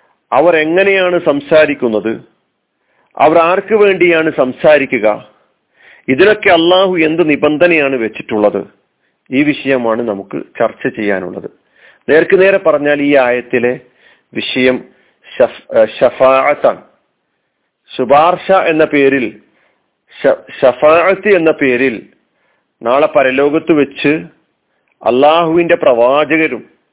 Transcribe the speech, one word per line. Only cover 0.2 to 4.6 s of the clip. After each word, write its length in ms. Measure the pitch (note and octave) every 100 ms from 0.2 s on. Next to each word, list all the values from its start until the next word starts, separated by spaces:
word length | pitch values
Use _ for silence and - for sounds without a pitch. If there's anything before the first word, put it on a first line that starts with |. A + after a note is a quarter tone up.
| -
അവർ 240 | B2 E3+ D#3+
എങ്ങനെയാണ് 640 | D#3 F3+ G3 G3 F3+ F3 E3
സംസാരിക്കുന്നത്, 960 | C#3+ C#3 D#3 D3+ C#3+ A#2+ G#2+ G#2 A#2 - _ _ _ _ _ _ _ _ -
അവർ 200 | D3+ E3
ആർക്ക് 360 | E3 F#3+ G3
വേണ്ടിയാണ് 580 | G#3+ G3+ F#3+ F3 E3 D#3+ D3+
സംസാരിക്കുക, 960 | B2+ -